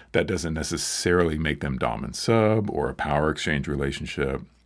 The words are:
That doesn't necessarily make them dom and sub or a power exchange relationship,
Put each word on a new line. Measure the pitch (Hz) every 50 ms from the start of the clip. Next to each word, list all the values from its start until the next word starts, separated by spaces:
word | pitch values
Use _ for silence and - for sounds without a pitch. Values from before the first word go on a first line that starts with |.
| - -
That | - 92 87 -
doesn't | 95 87 80 82 80
necessarily | 78 76 - 85 76 - - - - - 90 87 90 87 82 78 78
make | 80 78 73 71
them | - 71 67 62
dom | 71 62 57 55 -
and | 60 -
sub | - - - 117 113 110 107 107 110 101 104
or | 85 - - -
a | -
power | - - 73 73 73 76 78
exchange | 78 - - 85 78 71 69 73
relationship, | 73 69 69 71 71 71 78 69 - - 71 67 67 67 - - _ _ _